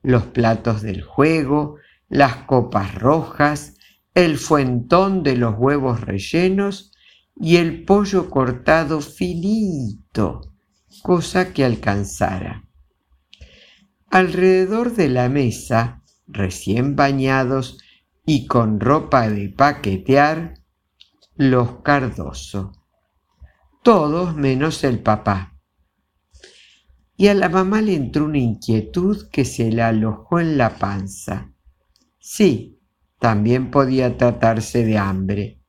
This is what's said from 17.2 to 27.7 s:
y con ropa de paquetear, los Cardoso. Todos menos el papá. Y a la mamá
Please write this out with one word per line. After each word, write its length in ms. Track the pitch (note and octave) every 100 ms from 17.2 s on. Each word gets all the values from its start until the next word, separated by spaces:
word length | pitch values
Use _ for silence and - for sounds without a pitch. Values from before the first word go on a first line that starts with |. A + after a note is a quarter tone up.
| C3 C3 B2+ C3+ B2 - _ _ _ _
y 220 | - C#3+ -
con 320 | B2+ A2 G#2+
ropa 500 | G#2 D3 D3+ C3 A2+
de 200 | G#2 G2+
paquetear, 1120 | - C#3+ C#3+ G#2 F#2+ - C3+ D3 D#3+ E3 - _ _ _ _ _ _ _ _
los 440 | C#3 B2+ B2 -
Cardoso. 920 | - C#3+ C3+ - D2+ - - G2+ F#2+ - _ _ _ _ _ _ - _ _ _
Todos 540 | - G#3 D3+ D#3+ F3+ D#3
menos 480 | C#3 C3 D3+ -
el 160 | C#3+ A#2
papá. 580 | - G#2+ - G2 F#2+ - _ _ _ _ _ _ _ _ - _ _ _ _ _ _ _
Y 100 | G3
a 80 |
la 140 | G3+ F3
mamá 340 | F3+ F#3